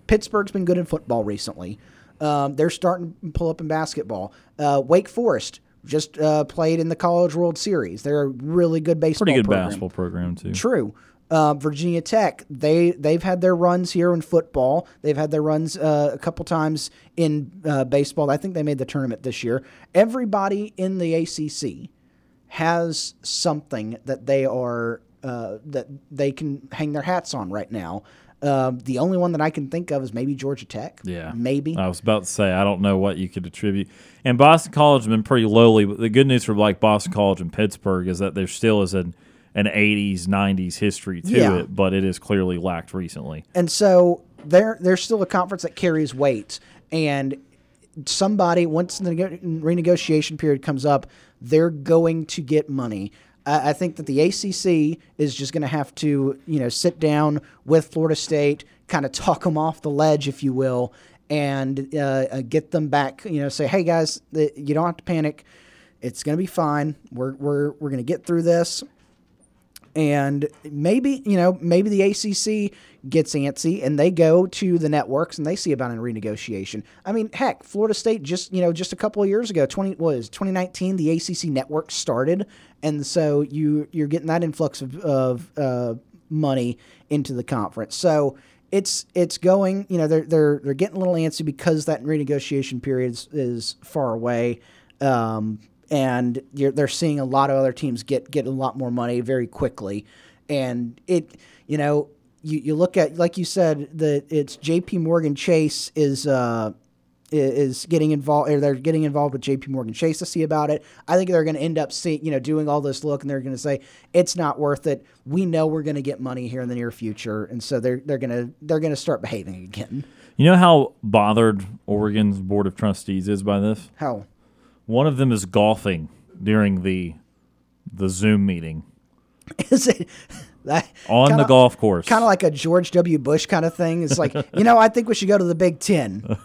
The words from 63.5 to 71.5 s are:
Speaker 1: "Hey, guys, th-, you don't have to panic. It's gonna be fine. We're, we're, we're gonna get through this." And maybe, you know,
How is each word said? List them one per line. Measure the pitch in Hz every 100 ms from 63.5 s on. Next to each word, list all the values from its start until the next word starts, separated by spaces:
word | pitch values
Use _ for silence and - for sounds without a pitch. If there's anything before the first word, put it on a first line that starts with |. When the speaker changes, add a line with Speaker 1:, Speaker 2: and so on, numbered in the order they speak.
| - 143
Speaker 1:
"Hey, | 185
guys, | 170 165 160 - _
th-, | 156 151
you | - 143
don't | 147 170
have | 170
to |
panic. | - 170 156 151 - _ _ _ _ _
It's | 123 -
gonna | - 156
be | 185
fine. | - 156 147 151 147 -
We're, | 123 131
we're, | 135 143 143 147 147
we're | 147
gonna | 135
get | 120 180
through | - 170
this." | 165 170 170 - 285 _ _ _ _ _ _ _ _ - _ 156
And | 151 143 139 143 147 -
maybe, | 151 147 160 240 262 269 208
you | 190
know, | 180